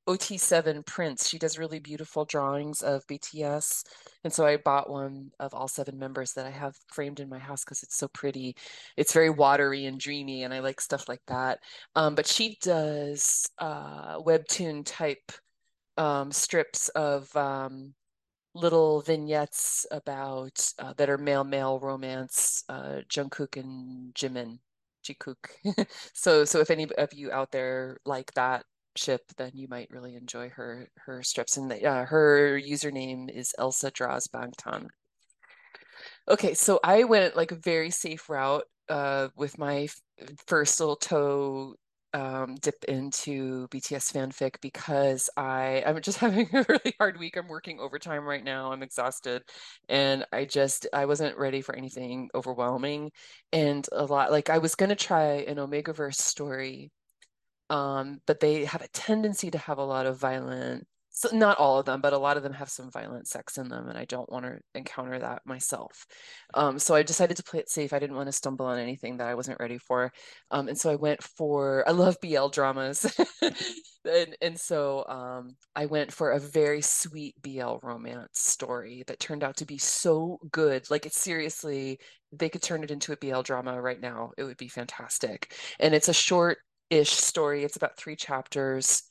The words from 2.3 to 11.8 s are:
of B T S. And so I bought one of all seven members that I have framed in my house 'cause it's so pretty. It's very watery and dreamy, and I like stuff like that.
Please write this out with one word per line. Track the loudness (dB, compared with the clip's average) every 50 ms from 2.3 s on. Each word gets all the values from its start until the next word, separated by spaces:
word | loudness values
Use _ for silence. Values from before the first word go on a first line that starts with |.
| 0 0 0 0 0 -2 -2 -4 -4 -2
of | 0 0 0 -2 -2 -6
B | -10 -10
T | -10 -10 -8 -4 -2
S. | -2 -2 -2 -2 -2 -4 -4 -6 -8 -14 -20 -20 -20 -14 _ -6
And | -2
so | 2 4 6
I | 6 6 4
bought | 4 4 2 2 2 0
one | -4 -6 -6 -6 -8 -10 -14 -16 -12 -10
of | -10 -8 -6
all | -6 -6 -6
seven | -6 -6 -6 -6 -8 -8
members | -8 -8 -6 -6 -6 -6 -6
that | -8 -8
I | -10
have | -8 -8 -8 -8 -8 _ _ _
framed | -8 -6 -6 -6 -8 -10
in | -12 -12
my | -12 -12
house | -12 -10 -10 -10 -10
'cause | -8 -10 -10 -10
it's | -8 -6 -4
so | -4 -6
pretty. | -6 -4 -4 -4 -4 -4 -6 -8 -8 -10 -14 -18 -18 -18 -20 -4 -2
It's | 0 0 4 6
very | 6 6 6
watery | 6 8 8 8 8 8 6 4 2 0 -4
and | -6 -6 -6
dreamy, | -6 -6 -6 -6 -6 -6 -6 -6 -6
and | -6 -6
I | -4
like | -4 -4 -4 -4
stuff | -4 -4 -4 -4 -4 -6
like | -12 -10 _ -6
that. | -4 -2 0 0 -2 -4 -6 -12 -20 -20